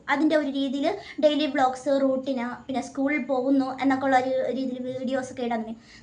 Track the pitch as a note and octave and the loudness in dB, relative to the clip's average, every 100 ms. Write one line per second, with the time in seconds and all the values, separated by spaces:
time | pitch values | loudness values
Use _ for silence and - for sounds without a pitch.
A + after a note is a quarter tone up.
0 | - C#4 D#4 D4+ C4+ C#4 C#4 C#4 D4+ G4+ | -2 2 4 4 2 -2 -2 0 -2 -2
1 | - - D4+ C#4+ D4 D4 B3+ B3+ D4 C4+ | -8 2 4 4 0 2 2 0 0 2
2 | C4+ C4 C#4 B3+ A#3+ A#3+ - B3+ C4 - | 2 0 -2 -2 -4 -8 -6 -6 -4 -2
3 | C#4 D4 A#3+ B3+ C4 C#4 C4 C4 C4+ C4+ | 0 0 0 0 2 2 2 0 0 2
4 | C4+ C4 C4 C4 B3+ A#3+ C4 B3+ B3+ C4 | 4 4 2 -2 -2 -2 -4 -6 -6 -6
5 | B3+ C4 - - A#3 A3+ A3 A3+ - - | -4 -4 -4 -6 -4 -4 -6 -12 -16 -12